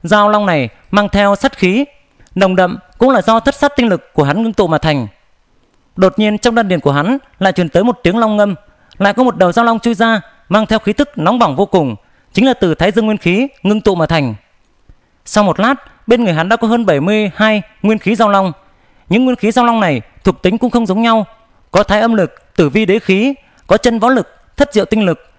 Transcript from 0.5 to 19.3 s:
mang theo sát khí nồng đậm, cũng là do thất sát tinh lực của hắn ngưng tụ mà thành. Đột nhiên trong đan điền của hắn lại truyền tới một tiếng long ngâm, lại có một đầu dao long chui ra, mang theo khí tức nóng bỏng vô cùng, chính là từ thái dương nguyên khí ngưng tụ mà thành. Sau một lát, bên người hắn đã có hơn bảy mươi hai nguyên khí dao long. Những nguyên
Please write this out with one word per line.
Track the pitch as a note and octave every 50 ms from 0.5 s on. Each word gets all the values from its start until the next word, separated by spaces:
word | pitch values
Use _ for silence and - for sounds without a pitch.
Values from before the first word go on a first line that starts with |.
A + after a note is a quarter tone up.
| E3+ D3+ B2+ A2 - _ _ _
mang | - G3+ G#3 G3
theo | - G3 G3+ G3+ G3+
sát | - - C#4 -
khí | - - F3+ F#3+ A#3+ C#4+ - _ _ _ _ _ _ - _ -
nồng | F#3 G3 F#3+ F#3
đậm, | F#3 F#3 F3 - - _ _ _
cũng | - A#3 C4
là | C4 G#3+
do | F3+ - A3+ A3+
thất | A3+ C#4 -
sát | - - C#4+ C#4+
tinh | - A#3+
lực | A3+ F#3 - - _ _
của | - D3
hắn | C#3 D3 G3+ A3+
ngưng | A3+ G#3
tụ | - G3+
mà | E3+ D#3+
thành. | D3 - D#3 D3+ C#3 A#2 G2 _ _ _ _ _ _ _ _ _ _ _ _ _ _ _ _ _
Đột | - F#3 F#3 F#3 -
nhiên | G#3+ G#3 G#3
trong | G#3 - A#3+ A3+
đan | A#3 A3+
điền | F#3+ F3+ E3
của | - D3
hắn | C#3 C#3+ D3+ F#3+ C4 C#4 _ _ _ _
lại | F#3+ G3 F3+
truyền | - F3 E3
tới | - E3+ G3+
một | A#3+ A3+ - _
tiếng | E3+ F#3+
long | A#3 A3+ A3 G#3
ngâm, | G#3 G#3 G3+ F#3 - _ _ _ _ _ _ _
lại | - G3 G3+ A3
có | A#3 C4
một | B3+ -
đầu | - F#3 F3+
dao | F3 A3+ A#3
long | A#3 A#3 A3
chui | - A#3 A#3
ra, | F3 A#3 A3+ A3+ G3+ - - _ _ _ _
mang | F3 G#3+ A3
theo | - A3 G#3+
khí | - G3+ G#3
tức | - D4 - -
nóng | - D#3 F3 A#3 B3
bỏng | A#3 E3+ C3+
vô | C3 G3+
cùng, | F#3+ - F#3 D#3 B2+ A2 - _ _ _ _ _ _ _
chính | - A#3
là | C4+ B3
từ | - - F3 D#3
thái | - E3 G3
dương | F#3 A#3 G#3+
nguyên | G#3+ G#3+
khí | - - E3+ F3 G#3 B3+ C#4 _ _ -
ngưng | F#3+ G#3 G#3+
tụ | - G#3 F#3+
mà | F3 D#3+
thành. | - E3 D#3+ C#3+ A#2+ G#2+ G2+ _ _ _ _ _ _ _ _ _ _ - _ _ _ _ _ _
Sau | - - G#3+ G#3
một | F#3+ D#3 -
lát, | G3+ A#3+ C#4 C4+ - - _ _ _
bên | - A#3 A#3 A#3+
người | G3 E3
hắn | D#3 E3 F#3
đã | A3
có | A3+ -
hơn | G#3+ A3+ A#3+ A#3
bảy | G3 D#3 C#3
mươi | C#3+ F#3 G#3+ G#3+ G#3+ G3 -
hai | - G#3 A3 G#3+ G#3 - - _ _
nguyên | - G#3 A3
khí | G#3 - F#3+ A3+
dao | F#3+ A3+ G#3
long. | G3+ G3 G3 F#3 D#3 - _ _ _ _ _ _ _ _ _ -
Những | F3 A3+ B3+
nguyên | B3+